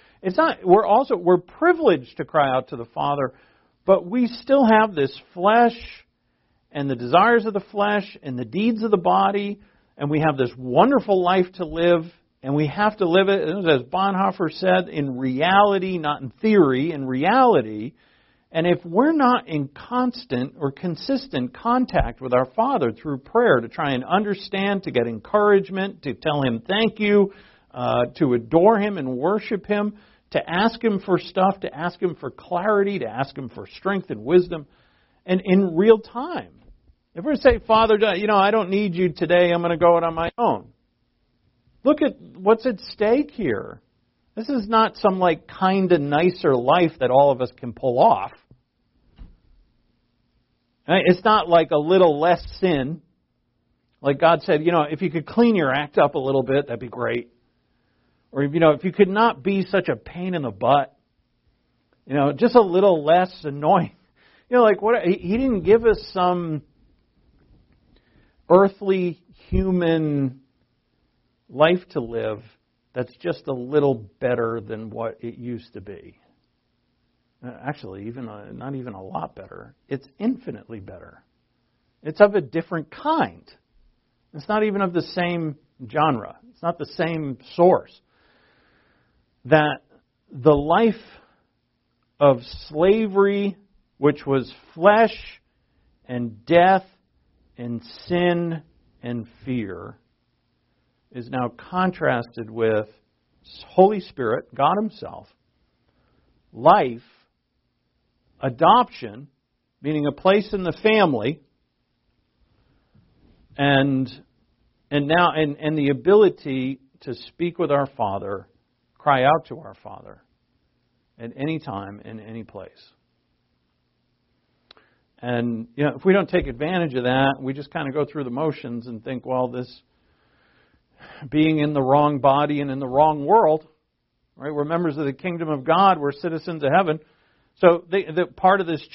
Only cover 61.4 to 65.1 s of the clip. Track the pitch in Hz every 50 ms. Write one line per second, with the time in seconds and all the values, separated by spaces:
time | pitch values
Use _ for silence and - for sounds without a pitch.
61.4 | _ _ _ _ _ _ _ _ _ _ _ _ _ - 135 147 139 143 139 131
62.4 | 233 233 - 247 214 185 170 185 196 202 175 156 143 151 165 180 185 185 - -
63.4 | 156 147 139 143 147 156 196 180 180 - _ _ _ _ _ _ _ _ _ _
64.4 | _ - 240 247 233 214 202 - 196 220 233 220 - 175